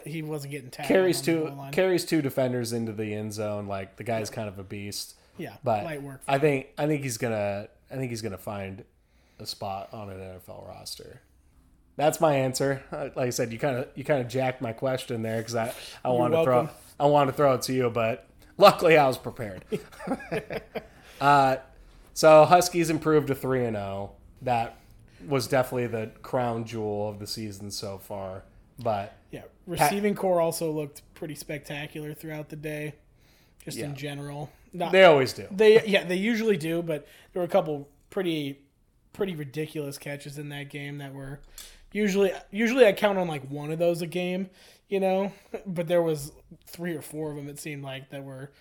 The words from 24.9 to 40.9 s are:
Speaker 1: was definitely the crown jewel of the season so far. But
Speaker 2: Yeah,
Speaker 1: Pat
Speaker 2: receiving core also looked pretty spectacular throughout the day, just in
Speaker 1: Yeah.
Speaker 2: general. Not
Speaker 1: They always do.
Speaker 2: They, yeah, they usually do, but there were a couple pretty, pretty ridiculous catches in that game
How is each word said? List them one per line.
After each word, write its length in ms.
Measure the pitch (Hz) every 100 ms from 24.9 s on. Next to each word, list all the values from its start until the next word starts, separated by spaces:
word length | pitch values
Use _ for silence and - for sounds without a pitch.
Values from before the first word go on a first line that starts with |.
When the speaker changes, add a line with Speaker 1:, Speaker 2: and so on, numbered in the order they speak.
| - - - 165
Speaker 1:
was 200 | 135 110
definitely 400 | 139 123 127 120
the 240 | 113 110 -
crown 440 | - 131 120 117 113
jewel 420 | 113 107 104 107
of 100 | 101
the 80 | 104
season 440 | - 107 98 101
so 260 | - 104 98
far. 460 | - 101 95 95 - - _ -
But 380 | 117 101 104 - _
Speaker 2:
Yeah, 100 | -
Speaker 1:
Pat 80 | - _ -
Speaker 2:
receiving 480 | 165 156 202 208 202
core 260 | 190 175
also 280 | 165 165 165
looked 300 | 151 147 - -
pretty 220 | - 160 143
spectacular 800 | - 147 - 147 151 160 151
throughout 360 | 151 160 151 147
the 60 | 156
day, 380 | 151 151 151 - _ _ _ _ _ _
just 140 | - -
in 140 | 147
Speaker 1:
Yeah. 40 | 135
Speaker 2:
general. 560 | 143 143 143 143 147 - _
Not 180 | 180 170
Speaker 1:
They 120 | 190 185
always 260 | 147 127
do. 120 | - 95
Speaker 2:
They, 340 | 196 214 220 214
yeah, 180 | 190
they 120 | 165 180
usually 420 | 208 220 220 190
do, 240 | 160 170
but 260 | 165 151 - - -
there 80 | 185
were 40 | 175
a 40 |
couple 380 | 196 160 143 139 _ _
pretty, 500 | 202 180 160 143 139 _ _ _ _ _
pretty 220 | - 196 160
ridiculous 640 | 139 139 151 156 143 -
catches 400 | 151 143 147 143
in 120 | 147
that 200 | 143 139
game 280 | 147 143